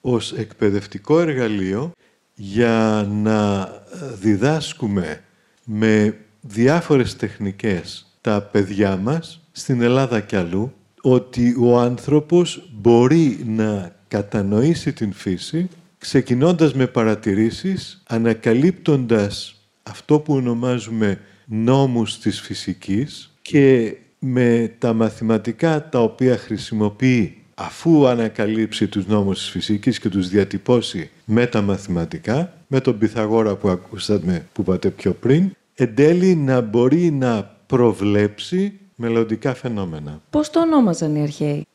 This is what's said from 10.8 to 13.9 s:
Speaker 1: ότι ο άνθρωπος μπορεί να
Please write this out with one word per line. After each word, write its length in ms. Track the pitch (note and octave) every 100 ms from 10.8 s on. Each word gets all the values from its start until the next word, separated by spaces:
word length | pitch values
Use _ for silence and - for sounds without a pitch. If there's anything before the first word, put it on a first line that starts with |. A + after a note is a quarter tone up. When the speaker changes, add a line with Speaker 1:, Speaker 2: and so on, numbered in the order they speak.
| _ _
Speaker 1:
ότι 560 | C#3 B2+ B2+ B2 A#2+ B2
ο 180 | A#2+ A#2+
άνθρωπος 920 | A#2+ B2 - D3+ D3 F3 F3 - -
μπορεί 720 | A2 G#2 A#2 B2 E3 D3+ F2+ A#2
να 480 | A2 G#2+ G2+ F2+